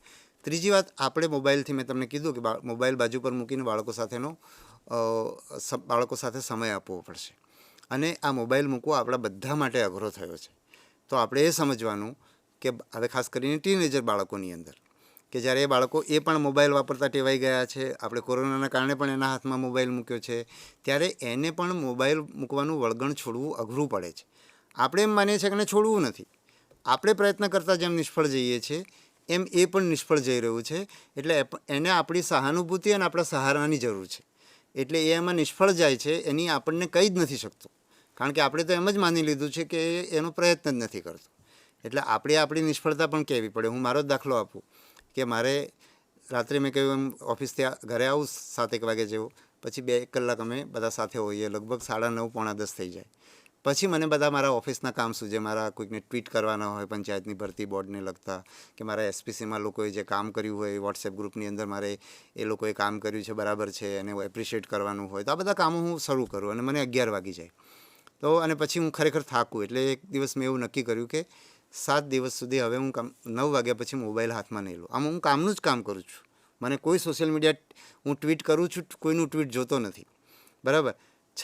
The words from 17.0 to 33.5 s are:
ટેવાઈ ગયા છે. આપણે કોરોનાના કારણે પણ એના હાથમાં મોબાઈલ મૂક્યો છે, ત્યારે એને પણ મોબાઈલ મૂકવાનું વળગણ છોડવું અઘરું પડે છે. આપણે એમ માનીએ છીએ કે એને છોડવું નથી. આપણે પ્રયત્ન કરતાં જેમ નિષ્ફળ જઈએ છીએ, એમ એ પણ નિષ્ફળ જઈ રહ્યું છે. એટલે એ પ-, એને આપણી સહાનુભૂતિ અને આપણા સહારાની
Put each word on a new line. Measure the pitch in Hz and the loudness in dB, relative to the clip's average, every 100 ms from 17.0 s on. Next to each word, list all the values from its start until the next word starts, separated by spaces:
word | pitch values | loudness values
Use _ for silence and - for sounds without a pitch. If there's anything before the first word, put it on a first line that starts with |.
| 135 | 0
ટેવાઈ | 139 131 135 | 2 2 2
ગયા | 131 131 123 | 2 2 0
છે. | 135 131 | -4 -6
આપણે | - 113 120 | -6 -6 -4
કોરોનાના | 117 127 135 135 135 | -2 0 0 0 0
કારણે | 131 131 | 2 2
પણ | 135 139 | 0 0
એના | 135 135 | 0 0
હાથમાં | 131 135 131 | 0 -2 -4
મોબાઈલ | 127 127 127 | -2 0 0
મૂક્યો | 123 113 120 | -2 -4 -8
છે, | 117 117 117 - - - | -4 -6 -6 -16 -20 -10
ત્યારે | - 143 180 - | -2 0 0 -2
એને | 120 120 160 | -6 -2 -2
પણ | 165 175 | -2 -2
મોબાઈલ | 180 131 123 131 156 | -2 -2 2 2 2
મૂકવાનું | 151 143 131 139 147 156 | -2 -8 -6 -2 -2 0
વળગણ | 117 113 135 | 0 0 -2
છોડવું | 151 127 117 147 - | -4 -6 -6 -6 -6
અઘરું | 110 123 147 | -4 -2 -2
પડે | 107 87 | -2 -6
છે. | - - _ - _ _ - | -12 -20 _ -20 _ _ 0
આપણે | 131 180 | 2 4
એમ | 214 | 4
માનીએ | 208 202 208 | 6 4 4
છીએ | 196 | 2
કે | 202 | 2
એને | 208 | 2
છોડવું | 202 220 214 | 4 4 4
નથી. | 135 - 95 _ _ _ _ _ - | 2 -2 -14 _ _ _ _ _ 2
આપણે | 131 196 | 4 4
પ્રયત્ન | 196 202 196 202 | 6 4 4 2
કરતાં | 185 165 180 | 2 2 2
જેમ | 175 | 2
નિષ્ફળ | 170 151 - 151 | 0 0 2 2
જઈએ | 135 123 120 | 2 2 0
છીએ, | - 151 190 - _ _ - | -2 -6 -8 -16 _ _ -2
એમ | 170 185 | 0 2
એ | 175 180 | 4 4
પણ | 190 | 4
નિષ્ફળ | 180 151 - 156 | 2 2 2 2
જઈ | 127 123 | 4 2
રહ્યું | 113 113 | 2 -2
છે. | 113 160 196 - - - | -4 -6 -6 -14 -16 -6
એટલે | 151 156 | 0 2
એ | |
પ-, | 131 - - | 2 -4 -4
એને | 139 170 | 0 4
આપણી | 185 151 170 | 4 2 0
સહાનુભૂતિ | 165 151 135 165 170 185 208 | 2 2 2 0 0 0 2
અને | 202 175 | 4 2
આપણા | 170 | 0
સહારાની | 165 147 135 | 0 2 2